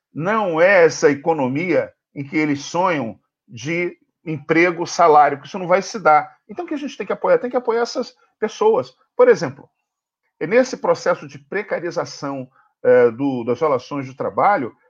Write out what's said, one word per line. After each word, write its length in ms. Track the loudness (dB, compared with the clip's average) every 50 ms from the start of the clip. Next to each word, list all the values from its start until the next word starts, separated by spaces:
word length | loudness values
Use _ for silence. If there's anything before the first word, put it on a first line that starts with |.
| _ _ -10
não 480 | -6 -4 -2 -2 -2 -2 -2 0 2
é 240 | 4 4 6 6 6
essa 260 | 4 4 2 2 2
economia 800 | 2 2 -2 -2 -2 0 -2 -2 -2 -2 -2 0 0 -2 -2 -4 -8 _ _ _ _
em 80 | -14 -12
que 140 | -6 -4
eles 240 | -2 -2 -2 -2 -4
sonham 580 | -6 -6 -4 -2 -2 0 -2 -2 -4 -8 -10 -14 _ _ _ _ _ _
de 480 | -18 -12 -8 -6 -4 -4 -4 -6 -8 -12 _ _ _ _ _
emprego, 640 | -10 -10 -8 -4 0 2 2 2 2 0 -2 -6
salário, 520 | -4 0 2 4 6 8 6 6 4 2 -2
porque 100 | -8 -12
isso 100 | -12 -8
não 80 | -2
vai 140 | 0 0 0
se 180 | 0 -4 -8 -2
dar. 380 | 2 4 4 4 2 -2 -8 _ _ -14 -12
Então, 140 | -12 -8
o 20 | -8
que 60 | -8
a 40 | -8
gente 200 | -8 -10 -10 -10
tem 80 | -8
que 60 | -8 -6
apoiar? 240 | -4 0 2 2 2
Tem 100 | 0 -2
que 80 | -4
apoiar 240 | -4 -2 -2 -2 -2
essas 340 | -4 -4 -6 -8 -8 -8 -12 _ _ _ _ _
pessoas. 560 | -8 -8 -4 0 2 2 2 2 -2 -6 _ _ _ _ _
Por 100 | 4 4
exemplo, 440 | 6 4 4 0 -6 -8 -12 -18 _ _ _ _ _ _ _ _ _ _ _ _ _ _ _
é 80 | -6
nesse 300 | 0 0 0 0 0 -4
processo 500 | -4 -2 -2 -2 0 -2 -2 -4 -4 -6
de 120 | -12 -20 -20
precarização, 1080 | _ _ -8 -8 -6 -6 -8 -6 -6 -6 -6 -8 -8 -8 -10 -12 -10 -10 -10 -10 -12 -14 _ _ _ _ _ _ 2
é, 260 | 4 4 6 4 4
do, 320 | 2 -2 -4 -4 -4 -4 -4
das 140 | -4 -4 -2
relações 460 | 0 -2 -2 -2 -4 -8 -10 -10 -10
de 100 | -10 -10
trabalho, 600 | -8 -8 -6 -2 0 0 2 0 0 -2 -6 -10 _ _ _